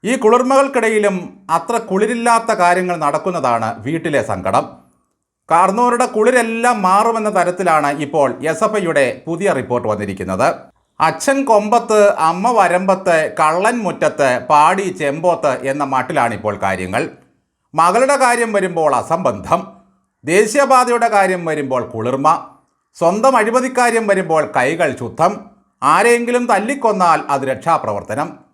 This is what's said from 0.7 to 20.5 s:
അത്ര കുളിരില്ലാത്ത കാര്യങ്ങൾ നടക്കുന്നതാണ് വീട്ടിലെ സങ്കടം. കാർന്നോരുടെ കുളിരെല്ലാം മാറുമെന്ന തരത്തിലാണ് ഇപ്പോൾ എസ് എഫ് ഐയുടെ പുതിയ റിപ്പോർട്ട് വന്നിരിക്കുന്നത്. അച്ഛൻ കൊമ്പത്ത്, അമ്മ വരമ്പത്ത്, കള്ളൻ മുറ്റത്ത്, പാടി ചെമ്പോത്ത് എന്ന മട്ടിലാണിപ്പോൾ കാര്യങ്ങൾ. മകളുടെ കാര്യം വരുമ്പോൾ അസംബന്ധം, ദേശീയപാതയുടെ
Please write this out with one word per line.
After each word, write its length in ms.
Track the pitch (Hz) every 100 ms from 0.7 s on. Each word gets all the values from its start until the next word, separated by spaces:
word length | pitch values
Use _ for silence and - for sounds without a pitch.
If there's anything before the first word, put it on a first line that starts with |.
| 269 220 220 202 185 - - -
അത്ര 260 | 165 - 233
കുളിരില്ലാത്ത 720 | 214 190 220 240 240 233 -
കാര്യങ്ങൾ 440 | 208 175 180 180 170
നടക്കുന്നതാണ് 880 | 147 151 190 175 131 117 113 117
വീട്ടിലെ 380 | 113 160 165 139
സങ്കടം. 640 | 107 95 98 117 - - _ _ _ _ _ _ -
കാർന്നോരുടെ 560 | 165 190 208 247 240 214
കുളിരെല്ലാം 760 | 214 220 254 226 226 240 226
മാറുമെന്ന 480 | 185 196 233 226 214 190
തരത്തിലാണ് 540 | 175 175 180 156 147 151
ഇപ്പോൾ 240 | 143 156 135 120 147
എസ് 180 | 156
എഫ് 140 | 214 214
ഐയുടെ 440 | 170 143 127 - -
പുതിയ 260 | 170 196
റിപ്പോർട്ട് 360 | 147 92 120 107
വന്നിരിക്കുന്നത്. 640 | 101 101 95 92 92 143 - - _ _ -
അച്ഛൻ 440 | 160 156 - 277
കൊമ്പത്ത്, 560 | 269 208 208 233 226 214 202 - 160
അമ്മ 240 | 175 226
വരമ്പത്ത്, 840 | 233 180 175 190 185 190 165 151 -
കള്ളൻ 360 | 156 165 214 240
മുറ്റത്ത്, 640 | 196 147 147 - 135 123 -
പാടി 360 | 151 156 196 190 180
ചെമ്പോത്ത് 520 | 147 151 175 165 147 127 127
എന്ന 140 | 143
മട്ടിലാണിപ്പോൾ 720 | 139 131 120 147 117 104 107 98
കാര്യങ്ങൾ. 480 | 98 95 92 107 160 - _ _ _ _ _
മകളുടെ 420 | 156 170 214 262 285
കാര്യം 360 | 254 240 226
വരുമ്പോൾ 420 | 202 185 165 151
അസംബന്ധം, 680 | 127 104 175 139 101 95 175 185 - _ _ _ _
ദേശീയപാതയുടെ 840 | 143 180 220